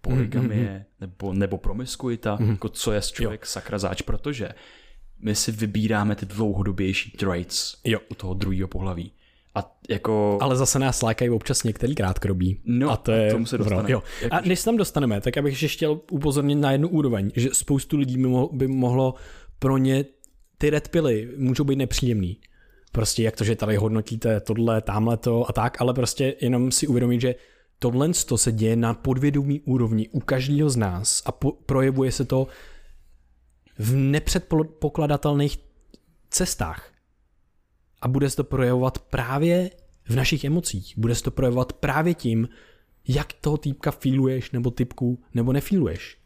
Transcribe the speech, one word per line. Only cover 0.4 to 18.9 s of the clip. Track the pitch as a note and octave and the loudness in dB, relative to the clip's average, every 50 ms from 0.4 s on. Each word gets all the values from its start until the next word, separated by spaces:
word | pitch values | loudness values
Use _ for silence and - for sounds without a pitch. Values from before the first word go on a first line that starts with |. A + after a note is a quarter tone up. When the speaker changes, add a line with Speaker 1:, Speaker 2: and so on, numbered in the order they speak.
| B2+ A#2+ G2+ A2 | 0 0 0 0
Speaker 2:
Hmm, | A#2+ G#2 | 0 -2
hmm, | G2 | -4
hmm. | F#2+ G2+ _ _ _ | -10 -14 _ _ _
Speaker 1:
nebo, | G2 F#2 F2+ _ F#2+ G2 F#2 | -14 -14 -12 _ -6 -4 0
nebo | G2 G2+ G2 G2+ F#2 | 0 0 0 -2 -2
promiskuita, | - - G2 G#2+ B2+ B2+ - - - B2+ A#2+ A2+ - A2+ G#2 | -2 -2 -2 -2 -6 -8 -10 -6 -4 -4 -4 -2 -2 -4 0
Speaker 2:
Hmm. | G#2 A#2 A2 | 2 2 0
Speaker 1:
jako | A2 G2 - G#2+ | 0 0 -4 -8
co | - - - A#2 G#2+ | -6 -4 -2 0 0
je | G#2 G2 | 0 0
z | - | -2
člověk | - - A#2 G#2+ A2 A2 - | -4 -2 -4 -4 -4 -6 -10
Speaker 2:
Jo. | |
Speaker 1:
sakra | - - G2 - - - G2+ | -10 -10 -10 -8 -6 -4 -2
zač, | F#2 F#3 G2 - - | -2 -2 -4 -4 -2
protože | - A#2+ A2 - D3 D3 B2 G2+ - - - - - - - - - - - - - - - | -2 -2 -2 -2 -4 -6 -6 -6 -8 -8 -14 -20 -20 -20 -20 -20 -20 -20 -20 -20 -20 -20 -6
my | - G#2+ G#2 | -2 -2 0
si | - - - A2 | 0 0 -2 -2
vybíráme | G#2+ A2+ G#2 G2+ G#2+ G#2+ A2 A2 G#2 G#2 G#2+ G#2 | -2 -4 -2 0 0 0 2 2 2 2 0 0
ty | G2+ - | -2 -6
dlouhodobější | F#2+ F#2+ G2+ A2+ G#2+ G2 G2 G2 G2+ F#2+ F#2 G2+ F#2+ F#2+ - - - | -10 -4 -2 0 0 0 0 0 0 0 0 0 0 0 -2 -4 -6
traits | - - - G2 F2+ F2 F2+ - - - - - - - _ | -6 -4 -2 -2 -2 -2 -4 -4 -4 -6 -6 -6 -8 -6 _
Speaker 2:
Jo. | - A2 G#2 - - | -2 -2 -2 -2 -8
Speaker 1:
u | G#2+ | -14
toho | - - F#2 F#2 | -10 -8 -6 -4
druhého | F#2 F#2+ F#2+ F#2+ F#2 G2 F2+ | -2 -2 0 0 -2 -2 -4
pohlaví. | - F2+ F#2+ G2 F2+ E2+ E2+ - - _ _ _ _ _ _ _ _ | -4 -4 -4 -4 -4 -6 -8 -10 -14 _ _ _ _ _ _ _ _
A | G#2 F#2+ - _ _ _ - | -8 -8 -8 _ _ _ -6
jako | A2+ G2 - - A2 G#2+ G#2 G#2 G2+ G2+ | -6 -4 0 0 2 2 2 2 2 2
Speaker 2:
Ale | A2+ C#3 B2+ | 2 2 2
zase | B2+ C3+ A#2+ - C3+ | 2 2 2 2 2
nás | B2+ C3 B2 - - | 2 2 0 0 0
lákají | A2+ A2+ - B2+ A#2+ | 0 0 0 0 2
občas | A#2+ A2 - - C3 - - | 2 0 0 0 -2 0 0
některý | A#2 A2 - - A#2+ D3 | -2 -2 0 -2 -2 -2
krátkodobí. | - G#2 F#2 F#2 - - G2 G2 F2+ F2+ F#2+ F#2+ - - | 0 -2 0 -2 0 0 0 0 2 2 0 0 -2 -2
Speaker 1:
No, | - A#2+ A#2+ C3+ D3 | -2 0 2 2 2
Speaker 2:
A | A#2 | 0
to | G#2+ - - A2 | 0 0 0 2
Speaker 1:
a | |
Speaker 2:
je | A2 G#2+ G#2+ | 2 4 4
Speaker 1:
k | A2 | 2
tomu | A2+ A2+ | 2 0
se | A2+ C3 | -2 0
Speaker 2:
ono. | A2+ G#2 | 0 0
Speaker 1:
dostaneme. | G#2 G2+ F#2 G#2 G2+ B2+ | 2 2 0 2 2 0
Speaker 2:
Jo. | A2 - - - - - | 0 0 -6 -10 -6 -4
Speaker 1:
Jak | A#2+ - | -2 -2
Speaker 2:
A | E3+ | 0
Speaker 1:
už | - F3+ | 2 2
Speaker 2:
než | F#3 F3 | 0 2
se | - | 2
tam | A3 A#3 | 0 2
dostaneme, | A3+ G3 - - D#3 C#3+ B2 G#2+ G2+ | 2 2 0 0 0 2 2 0 0
tak | G2+ B2+ A2+ D3 | 0 -2 -2 0
abych | C#3 D3 C3+ | 0 0 0
ještě | B2+ D#3 C#3+ | 0 -2 -2
chtěl | - - E3+ D3+ D3+ D#3 - - | -2 0 0 0 0 -2 -4 -6
upozornit | F#3 D3 C#3+ D#3 C3+ D3 C#3 C#3+ C#3+ | -6 -2 0 0 2 2 2 2 2
na | D3 C#3+ C#3 C3+ | 4 4 4 4
jednu | C3+ D3 F3 | 2 2 2
úroveň, | - D3+ D3 C3 A#2 G2+ G2 G2+ - | 2 2 2 2 2 2 0 0 0
že | - A#2 C3+ - | 0 0 0 0
spoustu | - - - C#3+ C3+ - - - | -2 0 2 0 0 0 0 0
lidí | D3 C3+ B2+ B2 | 0 0 0 0
by | B2+ C3 B2+ | 0 2 2
mo-, | B2+ B2+ B2+ - - | 4 2 2 0 0
by | C3 C3+ C3 | -2 0 0
mohlo | C3+ C3 B2+ B2 | 2 2 2 2